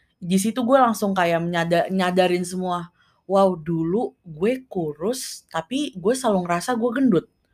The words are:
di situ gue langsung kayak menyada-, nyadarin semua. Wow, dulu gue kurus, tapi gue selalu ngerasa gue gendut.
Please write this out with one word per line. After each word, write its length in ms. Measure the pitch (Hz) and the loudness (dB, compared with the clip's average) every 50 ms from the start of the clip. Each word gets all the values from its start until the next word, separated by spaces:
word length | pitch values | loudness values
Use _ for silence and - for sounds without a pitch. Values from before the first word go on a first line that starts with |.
| _ _ _ - | _ _ _ -12
di 240 | - 170 185 190 190 | -4 0 0 0 2
situ 240 | 226 220 - 247 | 0 -2 -2 0
gue 80 | 226 269 | 4 4
langsung 400 | 277 254 233 226 - 214 202 190 | 4 4 4 2 0 -2 -2 0
kayak 240 | 190 175 170 170 165 | 2 2 2 2 0
menyada-, 480 | 170 170 175 170 170 170 170 170 - | 0 -2 -2 -2 0 0 2 0 0
nyadarin 560 | - 190 190 185 180 180 185 185 180 175 180 185 | 0 0 0 0 0 2 2 2 2 2 0 -2
semua. 480 | 175 185 185 185 185 180 175 175 170 _ _ _ _ _ _ _ - | -4 -6 -6 -4 -4 -4 -6 -6 -10 _ _ _ _ _ _ _ 0
Wow, 240 | 185 196 196 190 185 | 2 4 4 4 2
dulu 560 | 165 156 160 170 165 160 165 175 220 247 - - _ _ | 0 -4 -4 -2 -2 0 0 0 0 -2 -2 -6 _ _
gue 400 | 180 156 151 170 220 262 254 254 | -16 -8 -4 -2 -2 -2 -2 -6
kurus, 800 | - - 190 165 151 147 143 160 202 254 262 - - - - - _ - | -8 -6 -6 -4 -6 -6 -6 -4 -4 -4 -4 -8 -12 -14 -16 -14 _ -6
tapi 400 | 160 165 - 247 277 302 269 - | -6 -6 -4 -4 -4 -4 -4 -6
gue 240 | 185 165 196 254 262 | -4 -2 0 0 0
selalu 320 | - 233 208 185 180 175 | 2 0 2 2 0 0
ngerasa 240 | 175 175 170 - 254 | -2 -2 -2 -2 -2
gue 160 | 233 220 247 226 269 | 0 0 -2 0 2
gendut. 280 | 269 254 196 160 - - _ _ _ _ | 2 4 4 4 2 -2 _ _ _ _